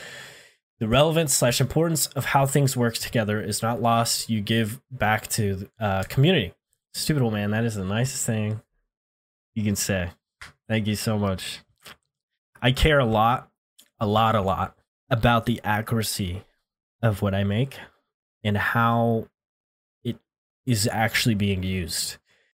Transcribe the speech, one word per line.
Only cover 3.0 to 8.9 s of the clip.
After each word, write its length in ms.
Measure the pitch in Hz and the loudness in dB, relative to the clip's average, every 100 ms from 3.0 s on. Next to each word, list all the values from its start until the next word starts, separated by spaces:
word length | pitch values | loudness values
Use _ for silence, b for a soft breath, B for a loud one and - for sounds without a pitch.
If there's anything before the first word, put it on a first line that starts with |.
| - 120 104 107 | -2 -2 0 -2
is 220 | 95 104 | -2 -4
not 180 | 113 117 | -2 0
lost. 480 | 117 117 117 - - | 2 2 2 -2 -2
You 140 | 110 | -2
give 400 | 101 113 107 120 _ | 0 0 0 -4 _
back 380 | 127 107 107 - | -2 0 0 0
to, 400 | - 104 95 98 - | -2 -2 -2 -8 -6
uh, 240 | 107 95 92 | -2 -2 -2
community. 440 | - 147 180 87 - _ _ _ | 2 4 4 0 -8 _ _ _
Stupid 280 | - - 151 | -6 -2 0
old 120 | 117 | 0
man, 180 | 104 104 | 0 -2
that 120 | 107 | 0
is 120 | 117 107 | -2 -2
the 100 | 92 | -4
nicest 400 | 107 131 - - | -2 -2 -4 -4
thing 360 | 110 107 107 - _ _ | -2 -2 -4 -10 _ _